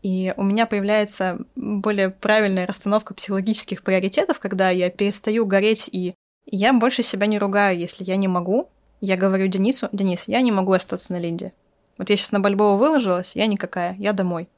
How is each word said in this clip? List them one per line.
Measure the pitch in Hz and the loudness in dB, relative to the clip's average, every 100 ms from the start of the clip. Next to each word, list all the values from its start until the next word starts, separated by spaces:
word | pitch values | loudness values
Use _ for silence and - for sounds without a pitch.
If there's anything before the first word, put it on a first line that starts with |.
И | 196 185 185 - | -2 -2 -2 0
у | |
меня | 196 208 226 | 0 2 0
появляется | 208 196 214 208 - 185 175 - | 0 0 0 0 -2 -4 -4 -10
более | - 214 208 202 202 190 | -10 -6 -2 -2 0 -2
правильная | 190 208 214 208 190 180 | -2 0 2 2 0 -2
расстановка | 196 202 214 214 | -4 0 0 -2
психологических | 190 - 196 196 214 - 185 | -10 -4 -2 0 -2 -4 -6
приоритетов, | - 190 190 - 381 311 | 0 0 2 0 0 -2
когда | 190 190 185 | -2 0 2
я | 180 180 | 2 0
перестаю | 180 202 202 - 220 208 | 0 -2 -2 -2 0 2
гореть, | 196 208 214 - | 2 2 0 -2
и | 185 180 - _ _ | -4 -6 -8 _ _
я | - 190 214 | -8 0 4
больше | 262 233 254 | 4 4 0
себя | 233 196 208 | -2 0 0
не | 208 | 0
ругаю, | 202 202 202 180 | 0 2 2 0
если | 175 - | -4 -8
я | 185 190 | -4 0
не | 190 | 2
могу. | 180 175 220 370 _ _ _ | 0 0 -2 -2 _ _ _
Я | 196 185 | -2 0
говорю | 190 190 190 | 2 2 0
Денису: | 190 196 269 - | 2 0 0 -4
«Денис, | 202 196 180 - | -2 -2 -2 -2
я | 226 | 0
не | 254 | 2
могу | 196 185 | 2 2
остаться | 185 - 185 - | 0 0 -10 -6
на | 180 | -6
Линде. | 170 170 190 _ _ _ _ - | -4 -6 -10 _ _ _ _ -14
Вот | 185 | -2
я | 202 | 0
щас | - | 0
на | 202 | 0
Бальбоа | 196 196 208 196 | 2 4 4 4
выложилась, | 285 302 214 180 185 | 4 4 2 0 -2
я | - 214 | -2 0
никакая, | 196 185 185 175 190 | 0 -4 -4 -6 -2
я | 202 | -2
домой». | 196 185 170 175 | 0 -2 -4 -8